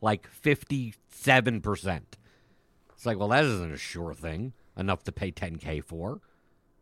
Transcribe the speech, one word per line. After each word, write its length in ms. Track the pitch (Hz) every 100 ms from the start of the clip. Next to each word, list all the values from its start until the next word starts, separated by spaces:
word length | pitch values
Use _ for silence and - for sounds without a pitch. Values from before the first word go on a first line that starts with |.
like, 260 | 107 104 -
fifty-seven 1300 | - 151 143 - 139 120 104 _ - - 131 120 113
percent. 560 | 98 98 95 85 - - _ _ _ _ _ _ _
It's 120 | _ 120
like, 140 | 104
well, 100 | 104
that 140 | 127
isn't 300 | 151 104 85
a 40 | 73
sure 360 | - 87 85
thing 400 | 73 82 80 123 - - -
enough 260 | 95 92
to 80 | -
pay 180 | - 95
ten 260 | 82 92 82
K 240 | 76 78
for. 400 | - 85 90 156 _ _ _ _ _ _